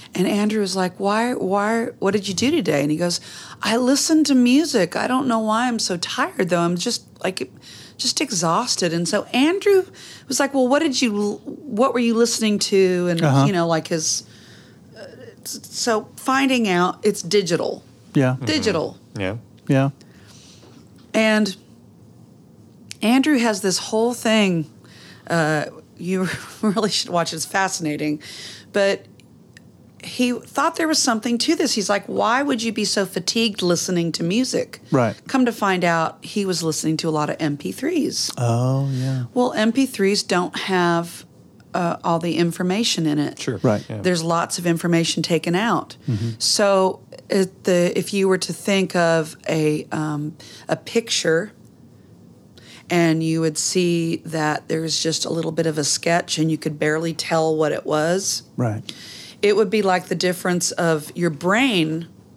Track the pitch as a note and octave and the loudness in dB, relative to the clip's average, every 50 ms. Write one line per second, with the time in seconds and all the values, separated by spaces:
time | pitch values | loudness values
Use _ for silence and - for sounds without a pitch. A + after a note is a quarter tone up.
0 | - - - - F3+ - G#3+ G3+ G#3 G#3+ G#3+ A3 G3+ F#3 F#3 F#3+ F#3 F3+ F3+ - | -18 -8 -2 0 0 2 2 2 0 0 0 0 -2 -2 0 -2 -2 -2 -2 -2
1 | G3 G3+ G#3 A3 A#3 B3 B3 - - F#3 F#3+ G3+ G3+ G#3+ A3+ A#3 A3+ - - - | -2 0 2 2 0 0 -2 -2 -2 0 0 0 2 2 0 0 -2 -4 -4 -2
2 | - G3 G3 G#3+ F#3+ G3 F#3+ E3 A3+ C4 D#4+ E4+ G3 E3+ D3+ C#3+ C#3+ D3 D3+ E3 | 0 0 0 0 0 -2 -4 0 0 2 2 2 2 2 2 2 2 0 0 0
3 | F3 F3 F3 - - - - - - - - - - G3+ A3 A#3+ B3+ B3 C#4 C4+ | 0 -2 -2 -4 -8 -10 -18 -16 -16 -16 -12 -8 -4 -2 0 2 4 4 2 2
4 | - - E4 D#4 D4+ - C#4 B3+ A#3+ A#3+ B3+ C#4+ E4+ D4 D4 A3+ F3+ E3 - - | 2 4 4 4 4 4 4 4 6 6 6 4 4 2 2 0 0 0 0 -2
5 | - - B3+ C4 C#4 B3+ A#3 A3+ A3 G#3+ G#3+ A3+ B3 B3+ A#3 G#3+ - - F#3+ E3+ | -2 0 0 0 0 0 0 0 0 0 0 0 0 0 -2 -2 -2 -2 -4 -4
6 | - - - - C4+ F4+ - - F#3+ E3 F3+ E3+ E3+ E3+ F3 F3 F3 B3 A3+ - | -4 -6 -2 -2 -2 -2 -2 -2 -2 0 2 2 2 2 0 0 -2 -2 -4 -6
7 | - - - - - F#3 F3+ - - - - - - - - - - - - - | -8 -12 -14 -8 -6 -6 -4 -6 -8 -10 -12 -20 -20 -20 -20 -20 -20 -18 -10 -6
8 | - - - - - - A3 E3+ F3 D#3+ E3 G3+ B3 B3 - - - - D#3 A#3+ | -4 -4 -2 -2 -4 -2 -2 -2 0 2 2 2 0 -2 -2 0 0 0 0 0
9 | F3 - - G3+ - - - B3 C4+ D#4 F4+ G4 - G#4 G4+ F#4+ F4+ - - - | -2 0 -2 -2 -2 -2 0 2 2 2 2 2 4 4 4 4 4 0 -8 -20
10 | - - - - - - C4+ - C#4+ C4+ C#4 C4+ B3+ B3 C4+ D4 E4 D#4+ B3+ - | -20 -20 -20 -16 -8 -4 0 0 0 0 2 2 2 4 4 4 2 2 0 0
11 | C4 A#3 G#3 G3+ G#3 G#3 G#3 - - - - - - D4 B3 G3+ B3+ C#4 - B3 | 0 0 0 0 -2 -2 -2 -6 -10 -14 -14 -14 -12 -6 0 2 2 2 2 2
12 | A#3+ A#3 A3+ A3+ A#3 A#3 - - A3 G#3+ G#3 G3+ - - G#3 F#3+ F#3+ F#3 F#3 F3+ | 2 2 4 4 2 2 2 0 0 0 0 0 0 2 4 4 4 4 4 2
13 | F3+ F3 F3 E3 E3+ D3 C3 C#3 C3+ - G3 F3 E3+ E3+ E3 D#3 - - F3 D#3+ | 0 0 0 2 2 4 4 4 4 4 2 2 2 2 0 0 -2 -2 -4 -2
14 | D3+ - - - - - - - - - - - - - - - - - - - | -2 -2 -4 -4 -6 -10 -20 -20 -20 -20 -20 -20 -20 -20 -20 -20 -20 -20 -20 -20
15 | - - - - - - - - - - - - - - - - - B3 A3+ G#3+ | -20 -20 -20 -20 -20 -20 -20 -16 -14 -12 -12 -12 -14 -12 -8 -4 0 0 0 0
16 | - - - - - - C4 C4+ C#4 C4 C4 B3 A3+ G3+ F3+ F3 F3+ F3+ - - | -2 -6 -14 -8 -2 0 0 2 2 2 2 2 2 2 2 2 2 2 0 0
17 | - G#3+ G3+ - - E3+ G#3 G#3 F#3+ D#3+ E3+ D3+ - - - - - - - - | 0 0 0 0 -2 0 2 2 2 2 0 0 0 -2 -6 -8 -12 -20 -20 -20
18 | - - - D3+ C3+ B2+ C3 C3 C3 A#2 D#4 D4+ A3 A3 F3+ D#3+ C#3+ - - - | -10 -2 2 2 4 4 2 0 -2 -2 -2 0 0 0 0 0 -2 -4 -6 -12
19 | - - - G#2+ G2 F#2 G#2 A#2+ - - - - - - C#3+ C3+ C3+ C#3 - - | -20 -14 -8 -6 -4 -4 -4 -6 -10 -16 -20 -10 -2 2 2 4 4 2 -2 -6
20 | - - - - - - - - - - - - - - - - - - - - | -18 -20 -20 -20 -20 -20 -20 -20 -20 -20 -20 -20 -20 -20 -20 -20 -20 -20 -20 -20
21 | - - - A3 A3 A3 G#3+ G#3+ G#3+ G3 F#3 - - - - - - - - - | -12 -4 0 2 2 4 4 4 2 0 -2 -10 -16 -20 -20 -20 -20 -20 -20 -20
22 | - - - - - - - - - - - - - - - - - - - - | -20 -20 -20 -20 -20 -20 -20 -20 -20 -20 -20 -20 -20 -20 -20 -20 -20 -18 -10 -2
23 | - G#3+ A#3+ C4+ C4 D#4 D4+ B3 A#3 A#3+ G#3+ F#3+ - F#3+ F3 - - - - A3 | 0 2 4 4 4 4 2 2 2 2 0 0 0 -2 -2 -2 -4 -2 0 0
24 | A3+ A#3+ B3 A#3 - A#3 A3 A3 G#3 F#3+ F3+ E3 D3+ - - - - - - - | 0 0 -2 -2 0 2 2 4 4 2 2 0 -2 -4 -8 -20 -20 -20 -20 -20
25 | - - - - - - E3+ E3+ D#3+ D3+ D#3 D3+ - - - D#3 - - - - | -20 -20 -20 -16 -8 -2 0 0 2 2 0 0 -2 -4 -8 -16 -20 -20 -16 -10
26 | E3+ F3 F#3+ F#3 F#3 E3 - - - - - - - G#3+ F#3 A3+ G#3+ G3+ - - | -6 -4 -2 -2 -2 -2 -4 -8 -10 -14 -10 -2 -2 0 0 2 0 0 0 -2
27 | - - F3+ F3 E3 D#3+ - D#3+ - - - G3 F#3+ F#3 F#3 - E3 D3+ D3 D3 | -4 -2 0 -2 -2 -2 -4 -8 -8 -4 -2 0 0 0 -2 -4 -4 -4 -4 -2
28 | D3+ D3+ D3 D3+ - - - - - - - - - - - G3+ G3 G3 G3+ - | -2 -4 -4 -4 -8 -14 -18 -16 -16 -16 -18 -18 -12 -4 0 2 2 2 2 0
29 | - - - - - - - - - - - - - - - - - - - - | -4 -14 -20 -20 -20 -20 -20 -20 -20 -20 -20 -20 -20 -20 -20 -20 -20 -20 -20 -20
30 | - - - - B3 B3 B3 - - - - - C#4+ E4 D#4+ - E4 D#4 D#4 - | -18 -10 -4 -2 -2 0 -2 -4 -8 -8 -2 0 0 0 0 0 0 0 0 0
31 | - - A3+ A3 - A#3+ A#3+ A#3 - - E4+ E4 F4 C4 - A3+ F#3 F3 G#3 G3+ | 2 0 0 0 0 -2 -2 0 2 0 2 2 2 0 0 0 0 0 0 -2
32 | G3 - G3 - G3+ G#3 A#3 C4 C#4+ C#4+ C4+ A3 A3+ A3+ G#3 A3 G#3 G3 - G#3+ | -2 -4 -2 0 2 2 2 2 2 0 -2 -2 -2 -4 -2 -2 -2 -2 0 0
33 | G3 F3+ - F#3 E3+ - - A#3 A3+ A#3 G3 - F#3 F3 F3 D#3+ - - F#3 E3+ | -2 -2 -2 -6 -4 -2 0 0 0 0 0 0 2 2 2 2 0 0 0 0
34 | E3+ E3+ D3+ - E3 E3 F#3+ A#3 B3+ B3 - - - - - - - - - C3+ | 0 0 -2 -2 -2 0 0 0 0 0 0 -2 -4 -4 -8 -16 -6 0 2 2
35 | A#2+ A2 - - - - - C4 B3+ A#3+ G#3+ - A3 G3 F#3 F3+ F3+ F3 E3+ E3 | 2 2 0 -6 -8 -2 0 2 2 2 0 0 0 0 0 2 2 2 2 2
36 | E3 - - - - - - G#3+ G3 F#3+ F3+ E3 E3+ D#3+ D3+ - - D#3 D#3+ D3+ | 0 -2 -4 -10 -14 -8 -4 -4 -2 -2 -2 -2 -2 -2 -2 -2 -2 -2 -2 0
37 | - E3 D#3 D3+ D3+ D3 D#3 - E3 D3 C#3+ C#3+ - - - - B3+ D4+ F#4 D#4+ | -2 -2 0 0 0 -2 -2 -2 -2 -4 -4 -4 -6 -8 -8 -6 -4 -2 -2 0
38 | A#3+ - - - - - - - B2 A#2 A#2 A#2+ B2 B2+ C3 C3+ C#3 C#3 C3+ B2+ | -2 -2 -2 -4 -6 -6 -4 -2 0 0 0 0 0 0 0 0 -2 -2 -2 -2
39 | C3 C3+ C3+ C3 B2 A#2 - B3 B3 B3 - - G#3+ A3+ A3+ C4+ C4+ C4 - - | -2 -2 -2 -4 -4 -4 -2 -2 0 0 0 0 0 0 2 0 0 0 0 0
40 | G3 F#3+ G#3 G3+ - - G3 F3+ F3+ D#3 - - - - F#3+ F3+ F3 F3 E3+ E3+ | 0 0 0 0 -2 0 0 0 0 -2 -4 -8 -4 -2 0 2 2 2 2 0
41 | E3+ E3+ - - - - - - - - - - - - - F#3 F3+ E3+ - - | -2 -4 -10 -16 -20 -20 -20 -20 -20 -20 -20 -20 -14 -6 -4 -2 -2 -2 -2 -2
42 | - - E3+ E3+ F3 F3 D#3+ - F3 E3+ E3 - F3+ F3+ F#3 G#3+ A#3 - - - | -2 0 0 0 0 -2 0 0 0 0 0 -2 -2 -2 0 0 0 0 0 0
43 | E3 D#3 D3 D3+ C#3+ - - - - - A#2+ F#2 - C3 G#2+ G#2 - - A#2+ G#2+ | 0 0 0 0 -2 -2 -4 -6 -6 -6 -4 0 2 2 2 0 -2 -6 -8 -4
44 | G2 F#3 F3+ E3 D#3+ E3 E3+ E3+ E3+ - - - F3 F3 E3 E3 - E3+ E3+ E3 | -2 0 0 0 0 0 0 0 0 -2 -4 -4 -2 0 0 0 0 2 2 2
45 | E3+ - - - D#3 - F3 D#3+ - F3 F3 F#3 A3 A#3 F#3 - - - - - | 2 0 -2 -2 -2 0 0 0 0 0 0 0 0 0 0 -2 -2 -6 -14 -12
46 | - - A#2+ G#2 A#2 A#2 A2+ - - - - - G#3+ G3+ G3 F#3+ F#3+ F#3 F#3 - | -6 -4 -2 -2 -2 -4 -4 -4 -2 -2 2 2 2 4 4 4 4 2 0 -2
47 | - - - - - - - G3 F#3+ F#3 - - - - F3+ F3 F3 F3 - - | -12 -20 -20 -16 -6 -2 0 0 0 0 -2 -6 0 2 4 4 4 2 2 -2
48 | E3+ - - G3 F#3+ F#3+ F#3 F3+ - - E3 - - - G3 G3 F#3+ - - F3+ | -4 -2 0 0 2 2 2 2 0 -4 -8 -6 -2 0 2 2 2 2 2 2
49 | E3+ E3 E3 E3 D#3 D#3 - - - - D#3+ D#3+ D#3 D3+ D3+ D#3 - - - D#3 | 4 4 4 2 0 -2 -6 -10 -4 -2 0 2 2 2 0 0 -4 -6 -4 -4
50 | D3+ D#3 D3+ D3 D3 D3+ D#3+ - - - - - - - D#3+ D#3 - - - A#3 | -4 -2 -4 -4 -4 -6 -8 -12 -18 -20 -20 -12 -6 -4 -4 -4 -4 -2 -2 -2
51 | A#3 A3+ - - - E3+ D#3+ E3 G#3 G#3+ - - - - - - - - - - | -2 -2 -4 -2 0 2 2 0 0 -4 -12 -20 -20 -20 -20 -20 -20 -20 -20 -20
52 | - - - - - - - - - - - - - - - - - - F3 F3 | -20 -20 -20 -20 -20 -20 -20 -20 -20 -20 -20 -20 -20 -20 -20 -16 -6 -2 0 2
53 | E3+ E3 D#3+ D#3+ D#3+ D#3+ D#3+ D#3+ D#3+ D#3+ D3+ - - - - F#3 F3+ F3 F3 E3+ | 4 4 2 2 0 0 0 0 0 0 -2 -2 -4 -2 0 2 2 2 2 0
54 | E3 E3 E3+ - - E3+ D#3 D#3+ D#3 D3+ D3+ - - - D#3+ D#3+ D#3+ D#3+ D3+ - | 0 -2 -2 -4 -6 -6 -4 -2 0 0 -2 -2 -4 -4 -4 -4 -2 -2 -4 -2
55 | - D#3+ D#3 - - - D3+ E3 D#3+ E3 D#3+ D#3+ E3 D#3+ D3+ D#3 D3 - - - | -2 -2 -2 -2 -4 -4 -4 -4 -4 -4 -2 -2 -2 0 0 -2 -2 -2 -2 -2
56 | - E3 E3+ F3 - - - E3 D#3 D#3+ D#3 D3+ - - D3+ D3 D3+ D3+ D3+ D#3+ | 0 0 0 0 0 -2 -2 0 0 0 0 -2 -4 -6 -4 -2 0 0 0 0
57 | E3 E3 D#3+ D#3+ - - E3+ D#3+ D#3+ D#3+ D#3+ D#3 D#3 D3+ D3+ - - - D3+ D3+ | -2 -4 -4 -6 -4 -2 0 2 2 2 2 2 2 0 0 -2 -2 -2 0 0
58 | D3+ E3 F3 F#3+ G3+ - - - - - - - B2 A#2 G#2+ G#2+ - - - - | 2 2 0 0 -2 -4 -6 -6 -8 -10 -6 -4 -2 -2 -2 -6 -8 -12 -16 -16
59 | - - - - - - - - - G3+ G#3 F#3+ A3 F#3 G#3+ G#3+ G3+ F#3+ F3+ F3+ | -16 -18 -18 -18 -18 -20 -8 0 2 2 4 4 2 2 2 0 2 2 2 0
60 | F3 - F#3 E3 - F3+ F3 F3 - F#3 F3+ F3 - - - - F3+ E3 D#3+ D3+ | 0 -2 -4 -2 -2 -2 -2 -2 -2 -2 0 0 -2 -2 -2 0 0 2 0 0
61 | D3 - - F3 F3 E3+ D#3 C#3 E3+ F3+ G3 A3+ C4+ C4+ A3 F3 D#3 D#3 D#3 E3 | -2 -6 -6 -4 -2 -2 -2 -2 0 0 2 2 2 2 2 2 0 0 -2 -6
62 | E3+ - - - - - - | -6 -10 -16 -20 -20 -20 -20